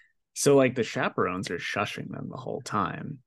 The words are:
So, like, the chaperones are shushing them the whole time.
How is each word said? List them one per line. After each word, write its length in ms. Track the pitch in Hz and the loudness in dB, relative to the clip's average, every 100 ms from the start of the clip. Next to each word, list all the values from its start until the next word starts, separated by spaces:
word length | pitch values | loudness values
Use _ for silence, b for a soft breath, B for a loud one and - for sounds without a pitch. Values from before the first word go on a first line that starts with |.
| b _ _ | b _ _
So, 220 | - 143 139 | 2 6 8
like, 180 | 131 | 6
the 80 | 131 | 2
chaperones 680 | 110 - 175 - 92 90 - | -2 -2 -2 0 0 -2 -4
are 80 | 87 | -6
shushing 520 | - 101 - - - | -4 -2 -2 -4 -10
them 180 | - - | -10 -8
the 80 | - | -8
whole 240 | - - | -6 -8
time. 560 | - 107 85 - - - | -2 -2 0 -4 -10 -12